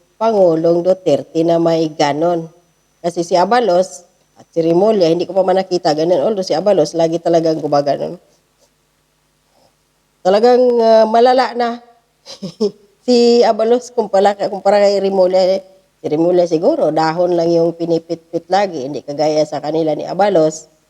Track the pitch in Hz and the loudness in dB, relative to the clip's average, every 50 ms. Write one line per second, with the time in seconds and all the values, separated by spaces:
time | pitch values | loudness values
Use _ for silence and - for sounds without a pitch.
0 | _ _ _ _ 220 226 220 202 185 175 160 160 165 170 170 175 170 180 185 185 | _ _ _ _ -2 0 2 4 2 2 2 2 0 0 0 2 0 0 -2 0
1 | - 170 143 139 131 - - 160 165 170 170 170 170 165 165 160 165 156 151 - | 0 -2 -2 -2 -2 -6 -4 -2 0 0 0 2 2 0 0 0 -2 -4 -2 -2
2 | 151 143 139 151 165 175 175 170 165 160 - _ _ _ _ _ _ _ _ _ | -2 -2 0 0 -2 -2 -2 -4 -6 -10 -16 _ _ _ _ _ _ _ _ _
3 | - 170 170 175 170 170 196 170 180 202 233 247 240 190 175 180 185 185 - - | -8 -6 -6 -6 -4 0 0 0 2 2 0 0 2 2 0 0 0 -2 -8 -18
4 | - _ _ _ _ _ _ _ - _ _ 165 160 165 165 175 202 220 220 202 | -20 _ _ _ _ _ _ _ -20 _ _ -4 -2 0 0 2 2 2 2 2
5 | 170 160 165 175 170 170 175 196 185 190 185 190 190 - 180 175 - 165 147 156 | 2 0 0 -2 -4 -2 -2 0 0 2 0 -2 -2 -2 -6 -2 -2 -2 -2 0
6 | 160 175 180 147 135 214 226 190 185 - 151 156 185 208 196 175 196 190 - 165 | 0 0 0 0 0 -2 -2 -4 -4 -4 -4 -2 0 0 0 0 0 -2 -2 -2
7 | 165 165 165 170 - 170 170 165 165 160 160 156 151 147 151 143 143 143 143 143 | -2 -2 -2 -4 -2 0 0 0 0 0 -2 -2 -4 -2 -2 -2 0 -2 -4 -4
8 | 151 156 170 180 _ _ _ _ _ _ _ _ _ _ _ _ _ _ _ _ | -6 -10 -10 -14 _ _ _ _ _ _ _ _ _ _ _ _ _ _ _ _
9 | _ _ _ _ _ _ _ _ _ _ _ _ _ _ _ _ _ _ _ _ | _ _ _ _ _ _ _ _ _ _ _ _ _ _ _ _ _ _ _ _
10 | _ _ _ _ - 180 196 214 226 247 247 240 254 247 240 240 226 226 226 220 | _ _ _ _ -2 0 2 2 4 4 4 4 4 2 2 2 2 4 4 4
11 | 220 220 226 233 240 254 254 262 247 214 233 240 240 233 240 240 - - _ _ | 4 4 2 2 4 4 4 2 0 -2 -2 -4 -4 -4 -6 -10 -16 -20 _ _
12 | _ _ _ _ _ - - - 196 175 - _ 220 202 - _ _ _ _ _ | _ _ _ _ _ -20 -18 -16 -16 -16 -6 _ -4 -4 -4 _ _ _ _ _
13 | _ 247 247 240 240 240 240 240 233 214 226 214 220 226 240 247 240 - - 233 | _ 0 2 4 4 4 4 4 4 2 2 0 0 0 0 -2 -2 -6 -6 -6
14 | 214 190 - 190 196 202 208 202 185 196 208 190 - 196 208 202 202 202 202 196 | -4 -2 0 0 2 0 0 -2 -6 -8 -8 -4 -2 0 2 4 2 2 2 0
15 | 196 196 190 190 185 180 185 185 190 180 190 190 - - - _ _ _ _ _ | -2 0 2 2 2 2 2 2 2 2 0 -2 -4 -12 -20 _ _ _ _ _
16 | - 143 151 156 165 175 180 180 175 170 170 156 180 254 330 302 196 156 156 160 | -6 -4 -2 0 0 2 2 2 2 0 0 0 0 0 0 0 0 0 0 0
17 | 160 160 160 175 180 180 175 170 165 170 170 165 165 170 165 170 170 165 170 165 | 0 0 0 -2 -2 0 0 0 0 0 2 2 0 0 -2 -4 -4 -2 -2 -4
18 | 165 - 170 165 _ _ - 165 - - 185 196 208 196 165 147 123 139 147 123 | -4 -8 -10 -12 _ _ -10 -10 -6 -2 -2 -2 -2 -2 -4 -8 -8 -8 -10 -10
19 | - - 143 147 147 156 151 156 151 - 156 139 - 151 156 160 165 156 151 151 | -10 -10 -6 -2 -2 0 0 0 -2 -2 -4 -8 -6 -4 -4 -2 -2 -2 -4 -4
20 | 147 - - 180 196 208 196 165 156 156 156 - - _ _ _ _ | -6 -8 -2 -2 0 2 2 2 2 0 -2 -6 -16 _ _ _ _